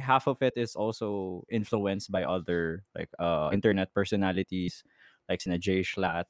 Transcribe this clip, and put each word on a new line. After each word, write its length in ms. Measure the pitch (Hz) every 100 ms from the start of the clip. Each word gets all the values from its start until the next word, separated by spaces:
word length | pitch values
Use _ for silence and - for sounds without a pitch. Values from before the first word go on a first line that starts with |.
half 240 | 131 135 -
of 160 | 131
it 160 | 131 120
is 160 | 117
also 720 | - 110 110 107 101 95 90 -
influenced 640 | 113 101 110 101 98 -
by 160 | 98 87
other, 560 | 92 85 87 82 85 - -
like, 160 | - -
uh, 280 | 85 80 76
internet 400 | 98 110 98 95
personalities, 880 | 101 98 104 95 92 95 92 90 - - _ - _ -
like 80 | 92
sina 200 | 92 87
Jay 240 | 92 95 92
Schlatt, 400 | - 92 85 87